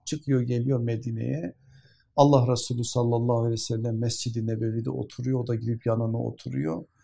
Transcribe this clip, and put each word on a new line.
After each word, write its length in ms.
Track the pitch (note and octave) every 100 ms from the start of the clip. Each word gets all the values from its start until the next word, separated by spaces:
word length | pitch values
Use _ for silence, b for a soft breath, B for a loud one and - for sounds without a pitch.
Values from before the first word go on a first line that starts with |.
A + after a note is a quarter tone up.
| -
çıkıyor 360 | D3+ - C3
geliyor 380 | A#2+ B2 B2+ C3
Medine'ye. 720 | A#2 A2 B2 A2+ A#2+ C#3+ F3 - b b b b b -
Allah 360 | C#3+ C#3 A#2+
Resulü 320 | A#2+ - A#2+
sallallahu 560 | A#2+ B2 A#2+ A#2 A#2+ A#2
aleyhi 140 | A#2
ve 40 | A2+
sellem 400 | - A#2 A#2 A2+
Mescid-i 500 | A#2 - B2 A#2 A2
Nebevi'de 420 | A2+ A2+ A2+ A2+
oturuyor, 500 | C3 A#2 - B2+ C3
o 80 | A#2+
da 80 | A#2
gidip 300 | A2+ A2+ A#2+
yanına 320 | A2+ A2+ A#2
oturuyor. 680 | A#2+ - B2+ B2+ D3+ E3 - b